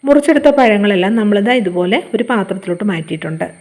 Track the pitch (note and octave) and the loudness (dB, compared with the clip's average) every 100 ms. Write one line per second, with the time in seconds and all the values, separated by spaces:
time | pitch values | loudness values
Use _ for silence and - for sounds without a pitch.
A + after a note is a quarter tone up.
0 | C4+ C#4+ D4 D4 D4 C#4+ B3 G#3 G3+ G3 | 4 2 4 2 4 4 4 2 2 0
1 | F#3 A3+ G#3 G3+ G3+ B3+ G3 F3 F3+ A3 | 0 0 2 0 2 0 0 -2 0 -2
2 | - G#3+ A#3+ A#3+ F#3+ F#3+ F3+ F3 G#3 E3+ | -2 -4 -2 -2 -4 -6 -6 -4 -4 -4
3 | D#3+ D#3+ E3 D#3+ E3+ - | -6 -8 -8 -8 -8 -10